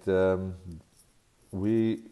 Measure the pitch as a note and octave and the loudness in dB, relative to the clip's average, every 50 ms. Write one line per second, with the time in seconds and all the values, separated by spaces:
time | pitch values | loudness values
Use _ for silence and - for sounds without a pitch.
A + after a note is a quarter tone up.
0 | - G2 F#2+ F#2 F#2 F#2+ F#2 F#2 F#2+ F#2 F2+ F2 F2 F2+ E2 D#2+ - _ _ _ | -2 0 2 4 4 4 2 0 -2 -6 -8 -12 -14 -16 -16 -16 -18 _ _ _
1 | _ _ _ _ _ _ _ _ _ _ - F#2+ F#2+ G#2+ A2+ A2+ A2+ A2+ A2 - | _ _ _ _ _ _ _ _ _ _ -6 -4 -2 0 2 2 2 0 -2 -4
2 | - - | -6 -14